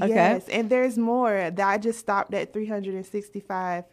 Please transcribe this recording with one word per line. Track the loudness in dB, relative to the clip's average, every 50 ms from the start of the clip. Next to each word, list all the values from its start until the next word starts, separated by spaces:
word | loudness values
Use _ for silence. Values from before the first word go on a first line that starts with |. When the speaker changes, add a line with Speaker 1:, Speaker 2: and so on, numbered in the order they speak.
Speaker 1:
Okay. | 0 2
Speaker 2:
Yes. | 4 6 6 6 4 2 -2 -2
And | -2 -2 0 2
there's | 2 2 2 2 0
more. | 0 0 2 2 2 2 2 2 0 0 -2
That | -2 0 0
I | 2 0
just | 0 0 -2 -4 -4
stopped | -4 -2 0 0 -2 -2 -4
at | -4 -4 -4
three | -6 -8 -6
hundred | -4 -6 -6 -6 -6 -6
and | -8 -8
sixty-five. | -8 -8 -8 -8 -8 -12 -12 -10 -6 -6 -4 -4 -4 -4 -6 -8 -12